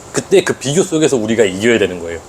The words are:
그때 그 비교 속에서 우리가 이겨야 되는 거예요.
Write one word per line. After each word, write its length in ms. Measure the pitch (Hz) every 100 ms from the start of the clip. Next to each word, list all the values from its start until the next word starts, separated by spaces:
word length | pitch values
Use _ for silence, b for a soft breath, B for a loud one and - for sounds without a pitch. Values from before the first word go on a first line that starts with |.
| -
그때 300 | - - 190
그 100 | 185
비교 300 | 131 127 151
속에서 340 | - 160 156 131
우리가 260 | 107 113
이겨야 360 | 104 92 113 113
되는 200 | 95 90
거예요. 200 | 85 82